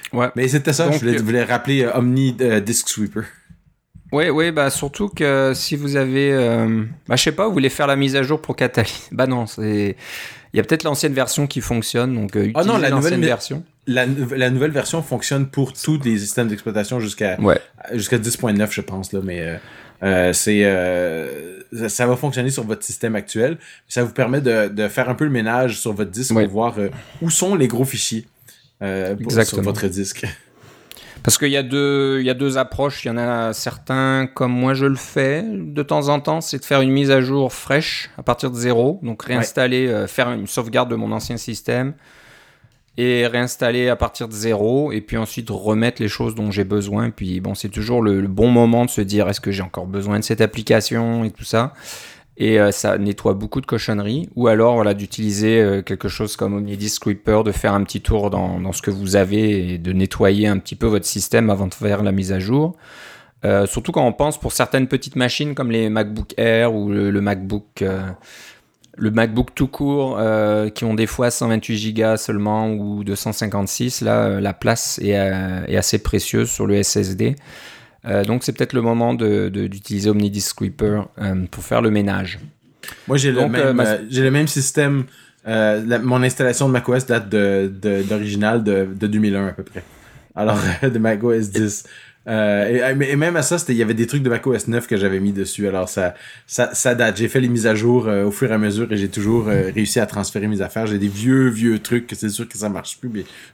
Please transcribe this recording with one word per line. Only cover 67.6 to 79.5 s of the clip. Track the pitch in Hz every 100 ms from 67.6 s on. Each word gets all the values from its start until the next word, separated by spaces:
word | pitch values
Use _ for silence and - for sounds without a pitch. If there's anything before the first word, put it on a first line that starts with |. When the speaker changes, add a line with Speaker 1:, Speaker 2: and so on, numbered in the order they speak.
| - -
Speaker 1:
euh, | 95 95 95 92 - - - - _ _ _ -
le | 110
MacBook | 110 113 113 120
tout | - 135
court, | - 143 143 131 107
euh, | 110 110 104 107 107
qui | - 117
ont |
des | 110 113
fois | - 120
cent | - 117
vingt-huit | 113 - 107
gigas | 110 110 110 110
seulement | - 101 104 107 110
ou | 107 104 104
deux | 101 101
cent | 113
cinquante-six, | - 107 101 98 - 123 -
là, | 110 113 107
euh, | 98
la | 98
place | - 117 113 - -
est, | 101 101
euh, | 95 95 92 92 -
est | 95
assez | - 107
précieuse | - 95 - 110 113
sur | - 101
le | 101
S | 98 104
S | 95 95
D. | 117 139 - - - - - _ -
Euh, | 101
donc | 101 123
c'est | -
peut-être | 110 123
le | 127
moment | 117 117 117
de, | 120 107 104
de, | 95